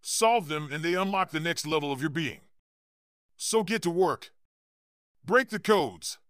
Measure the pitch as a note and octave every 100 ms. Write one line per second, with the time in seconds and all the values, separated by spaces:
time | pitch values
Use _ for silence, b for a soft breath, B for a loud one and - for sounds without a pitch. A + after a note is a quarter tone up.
0 | - - A3+ A#3 D#3 D3+ D3+ D3 E3 F3+
1 | F#3+ G3 F#3 D#3 E3 E3 D3+ D#3 D3 C3+
2 | D3+ C#3+ C#3+ D#2 - _ _ _ _ _
3 | _ _ _ _ - A3 F3+ A3 F3 E3+
4 | F3+ B2 - _ _ _ _ _ _ _
5 | _ _ - A#3 C4 G#3+ - G#3 C#3 F2
6 | - -